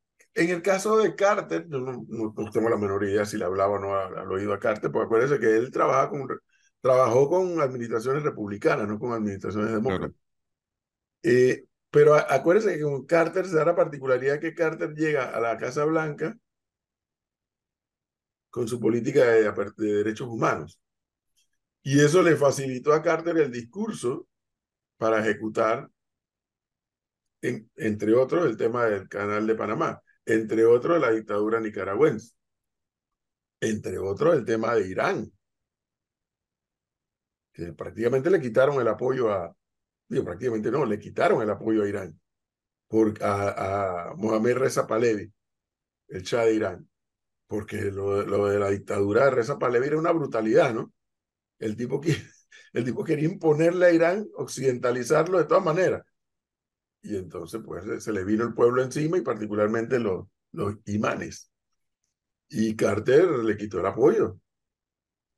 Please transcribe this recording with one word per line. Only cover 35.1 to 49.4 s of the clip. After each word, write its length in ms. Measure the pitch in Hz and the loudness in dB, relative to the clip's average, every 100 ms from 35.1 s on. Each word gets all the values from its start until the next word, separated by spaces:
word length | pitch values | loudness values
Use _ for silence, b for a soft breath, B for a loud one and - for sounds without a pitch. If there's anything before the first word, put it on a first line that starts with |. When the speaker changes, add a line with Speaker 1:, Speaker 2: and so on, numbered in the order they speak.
| 185 107 - _ _ _ _ _ _ _ _ _ _ _ _ _ _ _ _ _ _ _ _ _ | -2 -8 -14 _ _ _ _ _ _ _ _ _ _ _ _ _ _ _ _ _ _ _ _ _
Speaker 1:
que 220 | - 87 | -14 -14
prácticamente 560 | 76 - 95 117 131 143 | -12 -14 -4 -2 0 2
le 100 | 185 | 0
quitaron 400 | 127 113 135 139 | 2 2 2 2
el 80 | 113 | 0
apoyo 440 | 104 123 131 113 | -2 -2 -2 0
a, 200 | 98 85 - _ _ _ _ _ | -2 -4 -12 _ _ _ _ _
digo, 160 | 131 | -4
prácticamente 460 | - - 123 113 110 | -4 -6 -4 -4 -2
no, 160 | 127 131 | -2 -2
le 140 | 104 | -4
quitaron 420 | 104 98 131 175 | -6 -2 2 2
el 80 | 107 | 0
apoyo 320 | 98 113 110 | -2 0 0
a 80 | 101 | 0
Irán, 300 | 101 92 78 _ _ _ _ _ _ _ | -4 -10 -16 _ _ _ _ _ _ _
por, 360 | 110 110 104 | 2 2 2
a, 840 | 104 101 101 - 98 101 98 87 87 | -2 0 -2 -2 -4 -2 -2 -4 -8
a 20 | |
Mohammad 400 | - 110 110 117 | -6 -2 0 2
Reza 320 | 123 131 135 - | 0 0 -2 -2
Pahlavi, 480 | 113 120 104 90 _ _ _ _ _ _ _ _ | 0 0 0 -6 _ _ _ _ _ _ _ _
el 120 | 95 | -14
Shah 240 | 87 123 113 | -4 0 2
de 80 | |
Irán, 340 | 110 104 87 - _ _ _ _ _ _ | 2 -2 -6 -16 _ _ _ _ _ _
porque 380 | 107 101 104 101 | -8 -8 -6 -6
lo, 360 | 98 98 101 | -4 -2 -2
lo 240 | 98 98 101 | 0 0 2
de 140 | 101 | 2
la 100 | 101 | 0
dictadura 560 | 98 - 104 101 107 139 | -2 -4 -2 2 4 4
de 60 | |
Reza 260 | 123 | 2